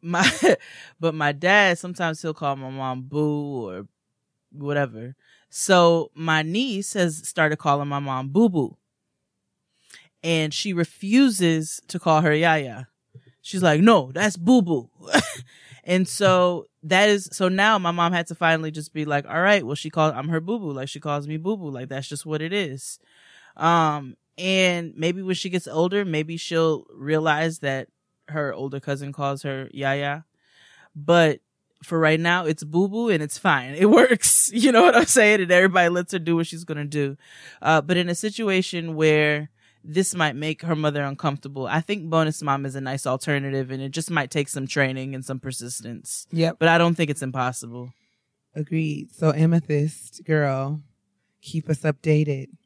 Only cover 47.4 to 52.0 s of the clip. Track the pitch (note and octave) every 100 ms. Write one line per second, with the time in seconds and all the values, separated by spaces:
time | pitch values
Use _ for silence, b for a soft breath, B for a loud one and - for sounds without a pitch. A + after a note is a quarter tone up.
47.4 | B2+ B2+ A#2 A#2+ B2 - _ _ _ _
48.4 | _ - D3+ D#3+ D#3+ D3 - - D#3+ D3
49.4 | D#3+ E3 D3+ D3 D3+ - - - - D#3
50.4 | C#3+ C3+ C3+ D3+ C#3+ _ _ _ _ _
51.4 | - D#3+ D#3+ D#3 D#3 D3